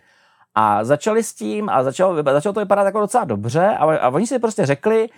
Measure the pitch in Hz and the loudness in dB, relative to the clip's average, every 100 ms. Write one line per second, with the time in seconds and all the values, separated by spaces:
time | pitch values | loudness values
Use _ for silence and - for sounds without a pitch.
0 | _ _ _ _ _ - 107 104 113 - | _ _ _ _ _ 0 2 2 2 0
1 | - 220 214 - 214 208 214 110 131 - | 0 -2 -2 -6 -8 -6 -2 0 0 0
2 | 185 165 147 143 208 202 196 202 196 208 | 0 0 0 0 0 -2 0 2 2 0
3 | 208 247 180 104 113 143 190 - 151 156 | -2 -2 -2 -4 -2 0 2 2 0 2
4 | 127 135 226 254 226 214 139 - 214 220 | 0 0 -2 -2 -2 -2 -2 0 0 0
5 | 226 | -2